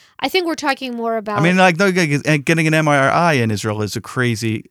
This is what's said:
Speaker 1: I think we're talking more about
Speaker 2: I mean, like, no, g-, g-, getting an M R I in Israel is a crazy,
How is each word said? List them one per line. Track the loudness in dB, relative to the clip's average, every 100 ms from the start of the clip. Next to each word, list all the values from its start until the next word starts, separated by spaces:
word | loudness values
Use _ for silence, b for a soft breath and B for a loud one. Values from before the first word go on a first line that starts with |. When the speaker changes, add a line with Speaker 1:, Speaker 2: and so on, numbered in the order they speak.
| b b
Speaker 1:
I | -4
think | -2 -2
we're |
talking | -4 -4 -4 -6
more | -6 -4 -4
about | -2 0
Speaker 2:
I |
mean, | 2 4
like, | 4 4
no, | 0
g-, | 2 0 0
g-, | 0 0
getting | 2 0 2
an |
M | 2 2
R | 2 2
I | 2 2
in | 2 0
Israel | -2 -4 -4
is | -4 -6
a |
crazy, | -6 -4 -2 -2 -4 -6 -8